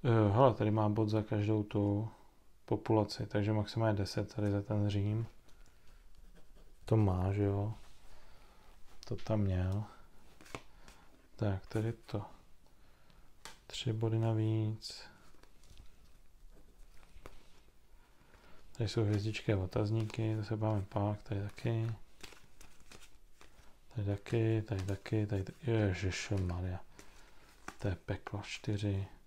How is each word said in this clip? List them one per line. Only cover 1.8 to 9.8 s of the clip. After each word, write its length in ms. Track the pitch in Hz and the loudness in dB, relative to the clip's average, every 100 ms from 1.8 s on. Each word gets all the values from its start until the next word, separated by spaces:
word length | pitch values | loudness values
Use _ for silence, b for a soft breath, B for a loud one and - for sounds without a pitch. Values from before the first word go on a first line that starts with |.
| 101 101 110 B B B B - - | 2 2 0 B B B B -20 -2
populaci, 600 | 120 - 110 101 - 110 | -2 4 4 4 -2 -2
takže 260 | 107 104 | 0 2
maximálně 440 | 107 104 - 113 101 | 2 2 2 2 4
deset 360 | 98 - 101 | 0 -2 -4
tady 180 | - 104 | 0 2
za 100 | 101 | 0
ten 280 | 101 107 104 | 0 2 2
Řím. 380 | 101 101 107 117 - - b b b b b b - - - - - - - - | 2 2 0 -2 -8 -18 b b b b b b -18 -18 -16 -16 -16 -18 -16 2
To 120 | 113 | 6
má, 360 | 104 90 92 | 6 6 2
že 100 | 101 | 4
jo? 300 | 101 98 104 110 B B B B B B B B B B - - - | 4 4 0 -2 B B B B B B B B B B -12 -10 -6
To 80 | 95 | -4
tam 240 | - 107 | 0 2
měl. 420 | 101 92 90 98 | 4 4 2 0